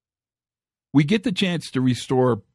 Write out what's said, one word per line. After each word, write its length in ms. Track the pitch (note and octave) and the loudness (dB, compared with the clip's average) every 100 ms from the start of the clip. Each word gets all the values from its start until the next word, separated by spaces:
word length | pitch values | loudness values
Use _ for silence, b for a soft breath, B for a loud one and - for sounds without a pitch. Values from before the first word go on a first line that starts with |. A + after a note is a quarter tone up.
| _ _ _ _ _ _ _ _ _ | _ _ _ _ _ _ _ _ _
We 120 | - | 0
get 180 | D3+ A3 | 2 0
the 100 | B3 | -2
chance 380 | F#3 F#3+ E3+ - | -2 -2 -2 -4
to 100 | C3 | -2
restore 640 | B2+ A#2+ - C3 B2+ A2 - | 0 0 0 2 2 0 -4